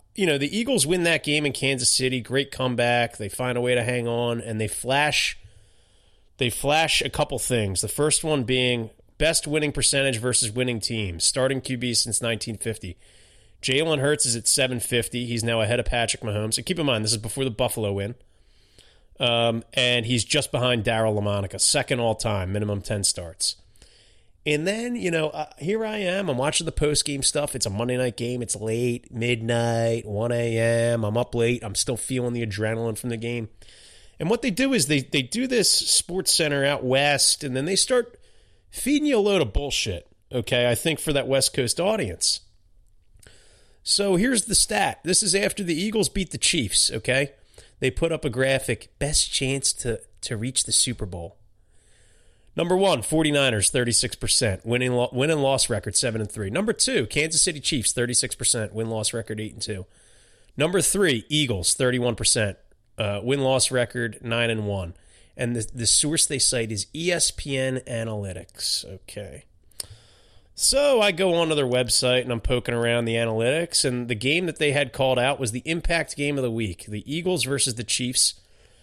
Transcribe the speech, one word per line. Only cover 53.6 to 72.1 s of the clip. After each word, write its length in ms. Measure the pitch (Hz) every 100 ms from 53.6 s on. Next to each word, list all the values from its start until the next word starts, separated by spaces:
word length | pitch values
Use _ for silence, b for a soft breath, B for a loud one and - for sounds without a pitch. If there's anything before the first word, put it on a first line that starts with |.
| -
thirty-six 440 | 131 120 113 120
percent. 520 | - 113 - 117 95 113
Win 160 | 120
and 120 | 127
lo-, 140 | 123 123
win 200 | 127 147
and 120 | 156
loss 280 | 135 131 -
record, 260 | 107 104 -
seven 240 | 123 110
and 100 | 104
three. 200 | - 98
Number 240 | 135 214
two, 320 | - - 233 110
Kansas 340 | 147 160 165
City 200 | - 151
Chiefs, 320 | - 143 104
thirty-six 420 | - 120 120 123
percent. 400 | - 113 120 104
Win-loss 400 | 107 113 110 107
record, 260 | 117 110 107
eight 140 | 107
and 80 | 113
two. 240 | - 98 92 b b b b b b
Number 280 | - 156 185
three, 420 | 147 190 185 117 -
Eagles, 420 | 151 139 98 85
thirty-one 420 | - 127 123 120
percent. 440 | 113 107 123 104 - - - _ -
Uh, 220 | 104 101
win-loss 460 | 113 139 131 131 -
record, 480 | 127 120 123 117 107
nine 300 | 120 117 117
and 160 | 110 104
one. 280 | 98 90 - b b b
And 220 | - 123 120
the, 100 | 110
the 120 | 123 110
source 400 | - 147 160 -
they 120 | 139
cite 320 | - 127 113
is 180 | 107 -
E 160 | 147 170
S 200 | 170 -
P 260 | - 147 135
N 240 | 131 131 -
Analytics. 1000 | 117 113 107 98 92 95 - - -
Okay. 640 | - 95 - 104 98 71 - - - B B B B B B B B
So 460 | - - 269 285 247
I 100 | 202
go 220 | 165 190
onto 220 | 170 160
their 100 | 151
website 560 | 131 123 120 - 127